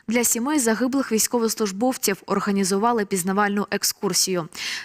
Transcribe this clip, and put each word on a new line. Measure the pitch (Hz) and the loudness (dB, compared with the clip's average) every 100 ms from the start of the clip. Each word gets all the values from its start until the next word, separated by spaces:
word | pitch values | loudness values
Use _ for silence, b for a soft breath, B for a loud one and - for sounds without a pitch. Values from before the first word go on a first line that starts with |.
| - | -2
для | 233 | 0
сімей | 233 240 247 302 | 0 0 0 2
загиблих | 226 214 254 269 254 | 2 2 2 0 2
військовослужбовців | 220 - 240 226 - 214 190 254 247 - 196 - | 0 2 0 0 0 -2 0 0 0 -2 -2 -2
організували | 196 196 196 190 196 233 240 | -2 0 0 2 2 2 2
пізнавальну | 202 190 175 190 208 202 196 | 0 -2 0 2 2 0 -2
екскурсію. | 202 - - 202 180 - 180 156 B B B | -2 -2 -2 -2 0 0 -2 -4 B B B